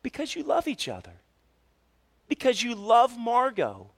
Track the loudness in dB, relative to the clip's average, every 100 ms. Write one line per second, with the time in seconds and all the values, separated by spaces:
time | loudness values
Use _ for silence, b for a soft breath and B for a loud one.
0 | -10 -8 -8 -6 0 0 0 -6 -8 -10
1 | -14 -20 _ _ _ _ _ _ _ _
2 | _ _ _ -2 0 0 -4 -6 4 6
3 | 6 0 0 2 0 -2 -4 -6 -20